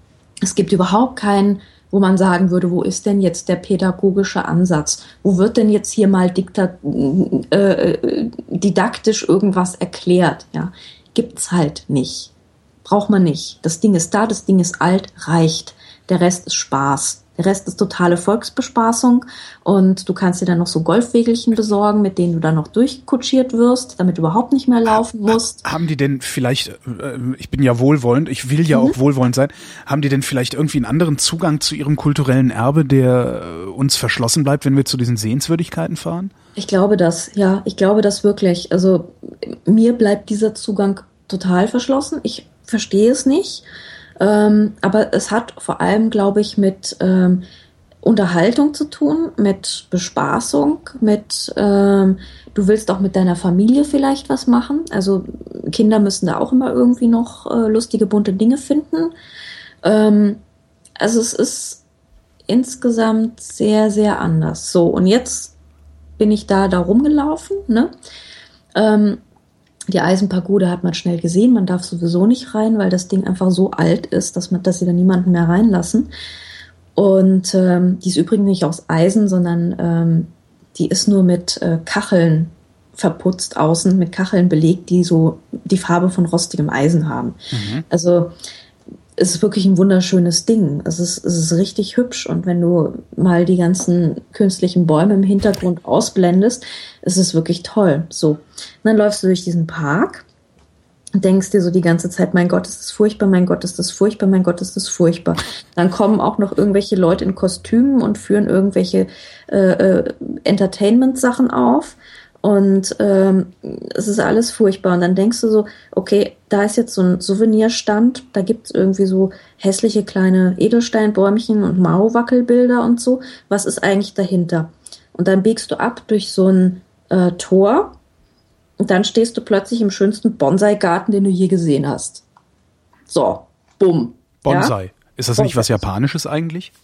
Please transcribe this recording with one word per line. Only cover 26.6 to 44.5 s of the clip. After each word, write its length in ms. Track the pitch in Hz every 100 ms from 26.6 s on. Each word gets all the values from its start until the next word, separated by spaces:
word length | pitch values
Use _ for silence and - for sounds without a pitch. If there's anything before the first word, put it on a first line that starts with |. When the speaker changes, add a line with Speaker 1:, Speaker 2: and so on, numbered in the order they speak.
| -
Speaker 2:
äh, 40 | - 131 107 139
äh, 40 | 127 123 131
ich 100 | -
bin 140 | 131
ja 160 | 131 120
wohlwollend, 500 | 135 147 120 127 160
ich 220 | 131 127
will 160 | 147 160
ja 120 | 131
Speaker 1:
Mhm. 100 | 269
Speaker 2:
auch 80 | 127
wohlwollend 360 | 139 135 123 131
sein, 120 | 139 - - - -
haben 160 | 143
die 60 | 143
denn 140 | 139
vielleicht 320 | - 135 123
irgendwie 240 | 131 156 147
einen 60 | 113
anderen 300 | 147 170 139
Zugang 420 | - 165 175 151
zu 140 | - 151
ihrem 180 | 143 151
kulturellen 540 | 147 147 135 127 131
Erbe, 340 | 107 123 156
der, 580 | 135 135 127 123 123 117 85 82 95
äh, 20 |
uns 240 | 92 139 -
verschlossen 460 | 117 - 117 165
bleibt, 200 | 139 143
wenn 120 | 139 139
wir 80 |
zu 120 | 131 135
diesen 200 | 120 117
Sehenswürdigkeiten 800 | 110 135 - 165 170 - 165 165
fahren? 360 | 170 170 190 - _ -
Speaker 1:
Ich 100 | 185
glaube 300 | 185 202 202
das, 340 | 170 170 - 202
ja, 260 | 190 196 202
ich 100 | -
glaube 260 | 196 214
das 220 | 202 196
wirklich. 480 | 202 202 190 175 -
Also, 400 | 180 190 180 - - - - - -
mir 280 | - 220 226
bleibt 360 | 240 208 208 -
dieser 260 | 208 214 214
Zugang 440 | - 202 196 196 - _ -
total 400 | 190 185 180 220
verschlossen. 500 | 247 - 269 285 320
Ich 240 | 226 - - _
verstehe 480 | - 214 - 196 220
es 140 | 277 269
nicht. 360 | 302 392 - - - - - - -
Ähm, 540 | 196 208 208